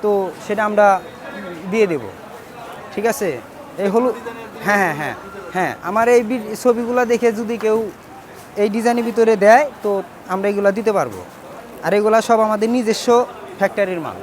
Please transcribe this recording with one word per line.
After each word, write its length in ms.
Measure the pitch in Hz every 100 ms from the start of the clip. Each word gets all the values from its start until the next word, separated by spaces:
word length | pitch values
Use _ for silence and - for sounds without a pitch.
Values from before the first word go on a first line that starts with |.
তো 80 | 208 202 185 - -
সেটা 160 | 208 214
আমরা 180 | 208 208 190 - - - - 190 170 185
দিয়ে 140 | 220 202
দেব, 120 | 151 104 - - - - - - - -
ঠিক 100 | - 220
আছে। 160 | 214 190 123 - - - -
এই 60 | 196
হলুদ, 200 | 220 247 233 233 226 226 - 202
হ্যাঁ, 120 | 202
হ্যাঁ, 120 | 180 147
হ্যাঁ, 140 | 143 110 - - -
হ্যাঁ, 180 | 180 165 110 165
আমার 180 | 214 233 247
এই 60 | 214
বি-, 200 | 247 214 214
ছবিগুলা 400 | 247 233 233 247 240
দেখে 160 | 233 233 214
যদি 160 | 220 233
কেউ 140 | 220 220 214 - - - - - - -
এই 60 | 208
ডিজাইনের 300 | 214 226 240 233
ভিতরে 260 | 220 226 214
দেয়, 200 | 202 240 294 -
তো 60 | 214 196 - - -
আমরা 140 | 190 202
এগুলা 180 | 202 202 196
দিতে 140 | 220 196
পারবো। 220 | 127 98 82 - - - - -
আর 80 | 165 202
এগুলা 200 | 208 220 220
সব 100 | 226 214
আমাদের 220 | 214 226 247
নিজস্ব 320 | 220 214 - 240 247 - - -
ফ্যাক্টরির 420 | 226 226 196 180 139
মাল 120 | 92